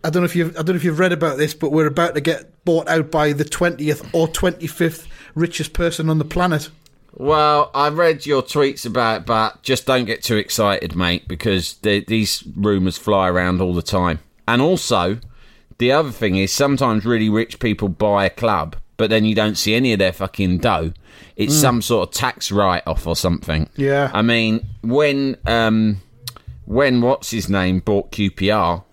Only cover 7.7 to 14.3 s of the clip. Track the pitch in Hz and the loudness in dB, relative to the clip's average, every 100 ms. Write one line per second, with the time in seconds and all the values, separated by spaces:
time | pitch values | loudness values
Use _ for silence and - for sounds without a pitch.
7.7 | 135 143 151 175 156 143 139 123 147 143 | 2 0 2 2 2 0 -2 0 0 0
8.7 | 135 120 107 117 110 90 113 110 - - | 0 -4 -2 0 -2 -2 0 0 -4 -2
9.7 | 131 - 131 113 110 - 107 - - 104 | -2 0 0 0 -4 -2 -2 -2 0 0
10.7 | 98 87 80 87 87 - 90 113 95 85 | 0 -2 -2 0 0 -4 -4 0 0 -2
11.7 | - 107 101 - 113 104 - - - 104 | -4 0 0 0 -2 0 -4 -8 -2 0
12.7 | 101 92 85 - 101 92 90 90 90 92 | 2 0 -2 0 2 2 2 0 0 0
13.7 | 87 - 95 90 80 - | -2 -2 0 0 -2 -8